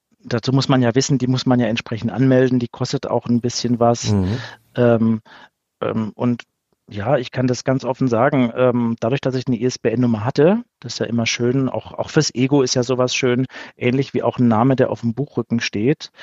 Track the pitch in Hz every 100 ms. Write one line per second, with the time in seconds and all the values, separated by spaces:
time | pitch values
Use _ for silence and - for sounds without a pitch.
0 | _ _ - 117 - 135 131 131 120 127
1 | 131 139 127 127 - 123 117 113 - 110
2 | 113 107 131 127 131 127 120 - 127 139
3 | - 120 - 120 123 - 120 120 117 120
4 | - 104 92 120 - - _ - 120 113
5 | 113 110 - - - _ _ _ 110 110
6 | 110 - 123 120 - _ _ _ _ 104
7 | 101 143 127 127 127 123 - 131 120 131
8 | 131 113 135 147 123 120 127 120 117 117
9 | 117 135 - 127 127 117 123 - 120 113
10 | 123 110 104 147 156 220 - _ 120 -
11 | 113 117 113 - 120 131 131 110 - -
12 | - - 147 - 127 143 127 131 120 127
13 | 127 - 127 123 131 - - - 123 131
14 | 135 120 120 - 120 110 131 131 127 110
15 | 117 113 143 - 117 117 - 101 117 156
16 | - -